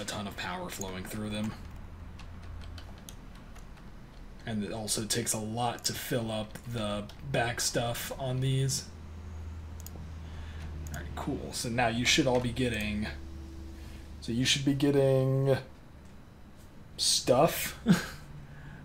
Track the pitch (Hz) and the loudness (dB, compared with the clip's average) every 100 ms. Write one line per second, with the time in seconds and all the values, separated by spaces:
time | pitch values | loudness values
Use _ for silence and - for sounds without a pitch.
0 | 101 104 101 - 95 90 90 - 95 92 | -6 -4 -4 -4 -4 -4 -4 -6 -6 -4
1 | 92 107 107 107 107 - - - - - | -4 -4 -2 0 -2 -4 -10 -10 -12 -12
2 | - - - - - - - - - - | -12 -10 -10 -10 -10 -8 -8 -10 -10 -12
3 | - - - - - - - - - - | -14 -14 -14 -14 -14 -14 -14 -14 -14 -14
4 | - - - - - 107 98 95 107 - | -14 -14 -14 -10 -4 -2 -2 -2 -2 0
5 | 104 - 107 110 107 113 120 113 - 107 | 0 0 0 0 -2 0 0 0 -2 -2
6 | - 131 110 110 104 - - 117 104 104 | 0 0 0 -2 -4 -8 -6 -2 0 -2
7 | 104 - 143 135 117 113 - 139 120 117 | -4 -8 0 2 2 2 2 2 2 0
8 | - - 131 127 131 131 135 - - - | -4 -4 0 2 4 4 4 0 -4 -12
9 | - - - - - - - - - - | -12 -12 -10 -8 -8 -8 -10 -10 -10 -10
10 | - - - - - - - - - - | -10 -10 -10 -8 -8 -8 -8 -6 -6 -6
11 | 87 - - 135 - - 127 117 117 117 | -6 -6 -4 -4 -4 -4 0 4 4 4
12 | 120 - 131 123 120 117 123 107 107 104 | 6 6 8 6 4 2 2 2 0 0
13 | 104 - - - - - - - - - | -2 -4 -8 -10 -10 -10 -12 -12 -12 -12
14 | - - - 117 131 143 139 139 143 139 | -12 -8 -2 2 4 6 4 6 8 8
15 | 135 131 131 135 135 135 - - - - | 8 8 6 6 6 4 2 -14 -16 -16
16 | - - - - - - - - - - | -16 -16 -16 -18 -18 -16 -16 -16 -10 0
17 | - - - 123 165 - - - 226 175 | 2 4 6 8 8 4 -4 2 6 6
18 | - - - - - - - - | 4 -8 -12 -12 -12 -12 -12 -12